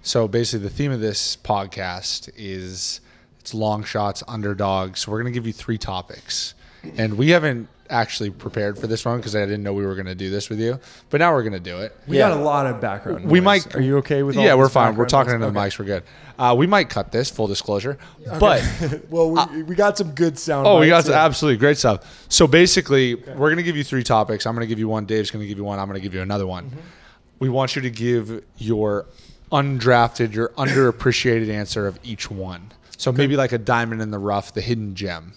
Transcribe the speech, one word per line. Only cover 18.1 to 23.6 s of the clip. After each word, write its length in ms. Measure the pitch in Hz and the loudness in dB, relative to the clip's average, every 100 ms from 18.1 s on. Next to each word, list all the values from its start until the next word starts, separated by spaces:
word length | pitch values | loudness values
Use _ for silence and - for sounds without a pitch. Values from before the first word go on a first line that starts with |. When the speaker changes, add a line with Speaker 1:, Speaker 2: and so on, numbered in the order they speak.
| - - | -18 -12
Speaker 2:
Okay. 100 | 160 | 2
Speaker 1:
But 220 | 208 135 123 113 160 151 - | 4 6 2 -2 -4 -4 -4
Speaker 2:
<laughs> 40 | |
Well, 220 | 165 165 | 2 2
we, 80 | 160 | 4
Speaker 1:
uh, 80 | 143 147 160 | 0 -2 -6
Speaker 2:
we 100 | 175 | 2
got 220 | 202 202 | 2 2
some 140 | 180 | -4
good 260 | 143 170 - | 0 0 0
sound 300 | - 143 139 | -4 2 6
Speaker 1:
Oh, 120 | 190 | 8
we 60 | 156 | 8
got 100 | 170 | 6
Speaker 2:
bites, 80 | 160 | 6
Speaker 1:
some 60 | 143 | 4
Speaker 2:
yeah. 80 | 156 | 4
Speaker 1:
absolutely 320 | 131 151 113 | 2 0 4
great 180 | 143 147 | 4 4
stuff. 480 | 123 98 - - - | 2 0 -4 -20 -2
So 180 | - 160 | 4 6
basically, 680 | 151 175 - - 139 127 | 8 6 4 2 2 2
Speaker 2:
Okay. 200 | 120 - 131 | -2 -8 -2
Speaker 1:
we're 140 | 151 | 0
gonna 140 | 165 | 2